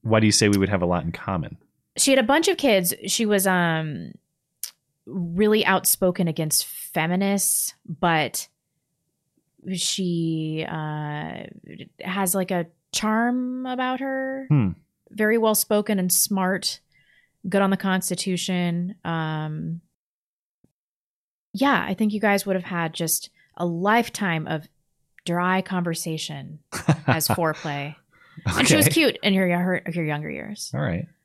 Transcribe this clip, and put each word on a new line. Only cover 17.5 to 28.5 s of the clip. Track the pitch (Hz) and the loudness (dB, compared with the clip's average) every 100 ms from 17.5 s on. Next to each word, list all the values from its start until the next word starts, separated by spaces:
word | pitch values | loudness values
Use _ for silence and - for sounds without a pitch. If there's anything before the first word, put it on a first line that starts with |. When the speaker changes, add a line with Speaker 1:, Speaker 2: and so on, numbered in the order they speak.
| 196 | 2
Speaker 2:
on | 190 | 2
the | 190 | 2
Constitution. | 196 185 - 175 196 180 185 180 175 170 180 214 | 0 0 -2 -4 -2 -2 -2 0 0 -2 -4 -6
Um, | 165 165 156 156 156 156 160 165 _ _ _ _ _ _ _ _ _ _ _ _ _ _ _ _ _ | -4 -2 -2 -4 -4 -6 -6 -8 _ _ _ _ _ _ _ _ _ _ _ _ _ _ _ _ _
yeah, | 196 277 254 - | 0 2 2 0
I | 185 | 0
think | 214 | 0
you | 208 | 2
guys | 214 202 196 | 2 2 2
would | 185 | -2
have | 180 | -2
had | 175 165 | -4 -4
just | 160 165 - - _ _ - | -4 -2 -2 -6 _ _ -4
a | 175 | -4
lifetime | 170 196 233 226 - 196 165 156 | 0 2 2 2 -2 -2 -2 -2
of | 156 - _ _ _ _ _ - | -6 -6 _ _ _ _ _ -4
dry | 175 180 190 | 0 2 0
conversation | 185 185 175 165 165 156 - 147 135 151 _ | 0 -2 -2 -4 -6 -6 -8 -10 -14 -18 _
Speaker 1:
<laughs> | - - - - | -4 0 0 2
Speaker 2:
as | 165 - | 0 0
foreplay. | 180 160 156 160 143 143 151 _ _ _ - | 0 0 -2 -6 -6 -8 -12 _ _ _ -8
And | - | -4